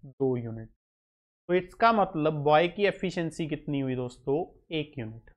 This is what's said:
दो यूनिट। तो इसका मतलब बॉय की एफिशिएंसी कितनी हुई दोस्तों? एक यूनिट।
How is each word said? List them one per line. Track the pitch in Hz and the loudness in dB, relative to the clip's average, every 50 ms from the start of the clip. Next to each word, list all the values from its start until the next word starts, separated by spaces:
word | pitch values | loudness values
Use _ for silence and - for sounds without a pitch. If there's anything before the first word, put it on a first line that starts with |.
| - | -20
दो | 139 131 _ 135 131 127 | -20 -6 _ 0 0 0
यूनिट। | 123 117 117 113 113 113 110 _ _ _ _ _ _ _ _ _ _ _ _ _ _ _ - | -2 -4 -6 -10 -10 -12 -16 _ _ _ _ _ _ _ _ _ _ _ _ _ _ _ 0
तो | 175 | 0
इसका | 185 180 180 - - 226 226 226 | 0 0 -2 -2 2 4 4 6
मतलब | 214 190 190 - 160 151 156 160 151 139 | 4 2 2 0 0 0 0 0 2 2
बॉय | 147 151 156 170 | 6 6 6 6
की | 175 175 - 202 | 4 0 0 0
एफिशिएंसी | 190 175 - - 185 - 185 170 160 151 - 170 | 0 0 0 -6 -4 -4 -4 -4 -4 -4 -6 -6
कितनी | 160 156 - - - 147 139 | -6 -6 -8 -6 -4 -4 -2
हुई | 135 131 127 | -2 -2 -4
दोस्तों? | 123 127 123 - - - - 135 156 185 - - - _ _ | -4 -6 -8 -10 -8 -4 -2 -2 -2 -2 -6 -12 -20 _ _
एक | 170 156 147 151 - 139 | -6 -6 -6 -6 -8 -10
यूनिट। | 113 110 110 113 - - _ | -8 -8 -10 -14 -18 -20 _